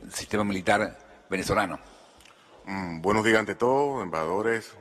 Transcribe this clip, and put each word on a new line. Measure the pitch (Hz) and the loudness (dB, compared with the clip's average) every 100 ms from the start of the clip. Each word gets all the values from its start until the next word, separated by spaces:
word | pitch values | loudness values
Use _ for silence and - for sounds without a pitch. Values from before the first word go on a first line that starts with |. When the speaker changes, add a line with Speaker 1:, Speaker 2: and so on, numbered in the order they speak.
| - | -12
Speaker 1:
sistema | - - 104 | -12 -4 -2
militar | 104 95 90 104 98 - - - - | 0 0 2 2 2 -6 -20 -20 -6
venezolano? | 92 - 98 95 73 - - - - - - - - 95 | -4 0 0 0 -6 -12 -20 -20 -20 -20 -20 -20 -20 -10
Speaker 2:
Mm, | 98 90 82 | -6 -6 -2
buenos | 90 107 110 | 2 2 4
días | 110 | 4
ante | 104 92 | 2 0
todo, | 120 135 143 131 | 2 2 0 -2
embajadores. | 92 80 80 95 110 113 - - | -4 -2 -2 -2 0 -2 -6 -18